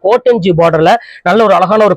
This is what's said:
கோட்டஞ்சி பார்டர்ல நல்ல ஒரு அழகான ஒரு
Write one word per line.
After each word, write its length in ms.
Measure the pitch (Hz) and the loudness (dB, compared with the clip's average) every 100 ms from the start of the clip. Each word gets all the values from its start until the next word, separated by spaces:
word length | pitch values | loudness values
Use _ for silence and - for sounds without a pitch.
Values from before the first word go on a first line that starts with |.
கோட்டஞ்சி 460 | 190 240 247 233 180 165 | -2 -2 0 -2 -2 0
பார்டர்ல 300 | 165 165 170 233 - - 180 | 0 0 0 0 -4 -10 -4
நல்ல 120 | 208 214 | 0 0
ஒரு 80 | 185 | 0
அழகான 260 | 185 214 | 0 0
ஒரு 80 | 208 | 0